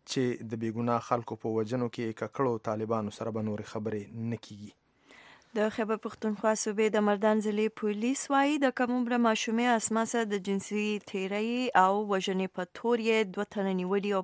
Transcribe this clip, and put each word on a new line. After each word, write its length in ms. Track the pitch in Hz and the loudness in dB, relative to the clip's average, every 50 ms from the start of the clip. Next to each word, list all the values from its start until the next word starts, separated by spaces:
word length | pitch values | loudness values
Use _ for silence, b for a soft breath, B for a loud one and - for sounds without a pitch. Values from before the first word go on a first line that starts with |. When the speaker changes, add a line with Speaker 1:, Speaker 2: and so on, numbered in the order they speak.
| _ - | _ -4
Speaker 1:
چې 360 | - 139 127 123 117 - 117 110 | -2 0 0 0 -2 -4 -6 -8
د 20 | 120 113 | -6 -4
بې 80 | 113 113 107 | -4 -4 -2
ګناه 320 | 117 117 120 120 110 - - | -2 0 2 0 0 2 0
خلکو 320 | 127 117 117 - 113 - | -2 -2 -2 -6 -10 -6
په 160 | - 113 110 | -4 -2 0
وژنو 340 | 110 110 107 127 127 123 113 - | 0 0 0 -2 -2 -2 -4 -4
کې 260 | - 120 113 110 - | -4 -6 -6 -4 -6
ککړو 420 | 120 107 - - 135 123 117 107 - 113 | -8 -8 -2 0 0 0 0 -2 -2 -4
طالبانو 500 | 107 110 110 107 113 110 104 101 - - 113 | -4 -4 -2 -2 -2 -2 -2 -4 -6 -6 -8
سره 60 | 113 110 | -6 -4
به 140 | 110 107 107 | -4 -4 -4
نورې 160 | 104 104 104 - - | -4 -6 -8 -8 -8
خبرې 300 | 113 107 110 107 104 101 98 117 113 113 117 | -6 -4 -4 -6 -6 -8 -10 -10 -8 -6 -6
نه 160 | 117 - - | -6 -6 -8
کیږي. 260 | - 107 101 104 101 _ _ _ _ B B B B B B B B B B B B - | -16 -16 -16 -16 -18 _ _ _ _ B B B B B B B B B B B B -2
Speaker 2:
د 100 | 214 214 220 - | 0 0 0 0
خیبر 240 | - 214 208 220 208 - | -2 -2 -2 -2 -4 -4
پښتونخوا 480 | 220 - - 214 214 208 - - 220 220 214 | -10 -10 -4 -4 -4 -2 0 0 0 2 2
صوبې 340 | - 220 202 214 220 214 202 | 0 -2 0 2 2 2 4
د 100 | 214 208 | 4 4
مردان 340 | 208 208 196 214 214 214 220 202 | 4 2 4 4 4 4 4 2
ضلعې 280 | 214 208 214 220 220 - - | 0 0 0 0 0 -2 -2
پولیس 400 | 220 208 208 208 226 247 277 - - - | -4 -2 -2 0 0 0 0 0 0 2
وایي 240 | 277 277 277 285 302 285 | 2 4 4 4 2 2
د 100 | 277 254 - | 2 0 2
کم 160 | - 254 233 247 | 0 -2 0 0
عمره 240 | 254 240 233 247 240 233 | 0 0 0 2 4 4
ماشومې 500 | 226 220 - - 226 220 233 240 247 233 220 | 4 4 2 0 0 0 2 4 4 4 4
اسماسه 420 | - - 220 226 226 220 - 233 226 202 | 2 2 2 2 0 2 0 0 0 0
د 100 | 208 202 180 | -2 -4 -2
جنسي 380 | 196 196 196 - - 208 208 208 214 214 202 - - | -2 -2 -2 -2 -2 -2 0 0 0 -2 -2 -6 -6
تیرۍ 400 | - 190 190 190 202 208 220 233 240 247 - - - 185 | -4 -4 -2 -2 -2 -2 -2 0 0 0 0 4 6 6
او 100 | 185 190 196 208 214 202 196 | 6 6 6 2 0 0 0
وژنې 340 | 190 185 202 185 190 190 185 - 185 | 0 0 0 0 0 -2 -2 -4 -8
په 100 | 180 - - - | -8 -8 -10 -4
تور 240 | - 233 240 226 214 | 0 0 2 2 2
یې 260 | 226 220 220 220 185 180 | 2 2 2 2 0 -2
دوه 100 | 202 208 - - | -6 -6 -4 -2
تنه 180 | 208 196 196 190 185 | -2 0 0 0 0
نیولي 320 | 180 180 202 202 190 202 202 | 0 0 0 0 0 0 0
او 40 | 190 | -2